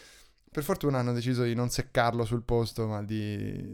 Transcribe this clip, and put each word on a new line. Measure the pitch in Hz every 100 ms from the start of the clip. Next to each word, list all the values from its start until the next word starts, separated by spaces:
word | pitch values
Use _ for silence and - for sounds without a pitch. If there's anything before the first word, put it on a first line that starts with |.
| - - - _ _
Per | -
fortuna | 143 180 143 131
hanno | 123
deciso | 120 123 123
di | 120 117
non | 123
seccarlo | - - 123 117 117 110
sul | 120
posto, | - 117 113 - 110
ma | 104
di, | 104 107 104 104 104 95 95